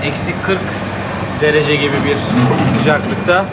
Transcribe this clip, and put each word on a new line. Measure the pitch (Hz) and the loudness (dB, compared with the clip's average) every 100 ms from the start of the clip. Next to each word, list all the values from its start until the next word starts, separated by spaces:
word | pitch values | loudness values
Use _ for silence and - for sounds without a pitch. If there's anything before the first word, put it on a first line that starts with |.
eksi | - - 180 170 - | -4 -4 -4 -4 -2
kırk | 190 - - - - - - - - | -2 -2 -6 -6 -6 -6 -6 -4 0
derece | 147 151 143 147 | 2 2 2 0
gibi | 143 139 139 | 0 0 0
bir | 143 - 120 127 143 - 143 | 0 0 2 4 4 2 2
sıcaklıkta | 143 151 - 208 - 180 196 | 2 2 0 -4 2 2 0